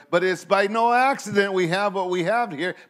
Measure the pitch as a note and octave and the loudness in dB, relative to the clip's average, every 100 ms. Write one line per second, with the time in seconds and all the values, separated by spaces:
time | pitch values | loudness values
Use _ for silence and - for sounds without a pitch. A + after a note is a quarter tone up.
0 | - F3 F#3 F3 - G3 G3+ A3+ A#3 A#3+ | -2 0 0 -2 0 0 2 2 2 4
1 | C4 C#4 G#3 G3+ G3+ F#3+ E3+ F#3 G3+ F#3+ | 2 0 -2 0 0 0 0 0 -2 -2
2 | F3+ F3+ E3 A#3 A3+ C#3+ F3 - - | -2 -2 0 0 -2 -4 -6 -8 -8